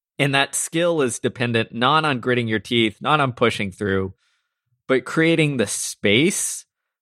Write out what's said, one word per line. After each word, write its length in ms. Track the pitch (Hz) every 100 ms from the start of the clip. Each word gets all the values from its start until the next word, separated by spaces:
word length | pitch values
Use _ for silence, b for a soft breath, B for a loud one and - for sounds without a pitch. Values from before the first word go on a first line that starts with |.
| _ -
And 160 | 143 139
that 180 | 135
skill 480 | - - 165 175 165
is 160 | 131 -
dependent 560 | 123 - 120 113 110
not 320 | 117 127 156 156
on 140 | 127
gritting 280 | 123 123 113
your 120 | 110
teeth, 420 | - 120 110 -
not 180 | 127 151
on 140 | 135
pushing 380 | - 117 - 101
through, 420 | - 101 95 95 - _ _ _ _ _ _ -
but 160 | 131
creating 540 | - 160 160 165 151 135
the 80 | 101
space 1000 | - - - 107 107 170 - - - - _ _ _